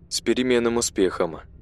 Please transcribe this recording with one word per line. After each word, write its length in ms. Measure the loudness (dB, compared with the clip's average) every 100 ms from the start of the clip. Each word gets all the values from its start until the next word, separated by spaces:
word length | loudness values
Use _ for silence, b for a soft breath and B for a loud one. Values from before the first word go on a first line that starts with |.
| -10
С 120 | -6
переменным 560 | -2 0 2 2 2 0
успехом. 640 | -2 0 0 0 -4 -4 -16 -10